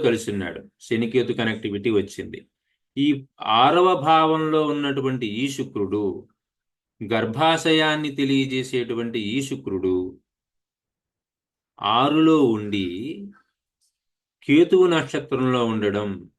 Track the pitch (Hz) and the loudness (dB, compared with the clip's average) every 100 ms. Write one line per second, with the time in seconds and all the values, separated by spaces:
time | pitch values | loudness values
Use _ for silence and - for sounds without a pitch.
0 | 123 110 - 101 87 82 - _ - 113 | 2 0 -4 -6 -6 -10 -18 _ -4 -2
1 | 113 127 117 113 113 110 107 101 113 104 | 0 0 0 -2 -2 -4 -6 -4 0 0
2 | 95 - 90 - _ _ _ _ _ 139 | -2 -10 -12 -14 _ _ _ _ _ -2
3 | 147 135 135 _ - 113 135 170 185 175 | 0 0 -4 _ 0 4 6 6 4 2
4 | 147 160 156 160 156 156 151 147 143 139 | 4 4 4 2 0 0 0 -2 -4 -2
5 | 131 127 113 107 135 135 107 107 95 104 | -4 -4 -6 -4 -6 -6 -8 -6 -4 -2
6 | 101 85 - _ _ _ _ _ _ _ | -2 -6 -14 _ _ _ _ _ _ _
7 | 107 110 113 123 160 160 160 156 156 151 | -4 -2 -2 0 2 2 2 2 2 0
8 | 147 139 135 135 131 131 123 127 117 117 | -4 -2 0 0 0 -4 -4 -4 -4 -4
9 | 117 117 104 127 135 131 - 95 92 92 | -4 -4 -4 -4 -4 -8 -6 -2 0 0
10 | 90 - _ _ _ _ _ _ _ _ | -4 -12 _ _ _ _ _ _ _ _
11 | _ _ _ _ _ _ _ - 101 117 | _ _ _ _ _ _ _ -8 0 2
12 | 143 156 160 156 127 107 104 101 90 90 | 2 4 4 6 4 2 -2 -4 -4 -6
13 | 135 202 202 - _ _ _ _ _ _ | -10 -10 -14 -20 _ _ _ _ _ _
14 | _ _ _ _ - 147 170 185 180 160 | _ _ _ _ 2 4 6 6 6 4
15 | 135 147 135 127 127 127 117 110 104 104 | 0 -6 -4 -2 2 2 0 0 0 0
16 | 104 92 87 | -4 -8 -12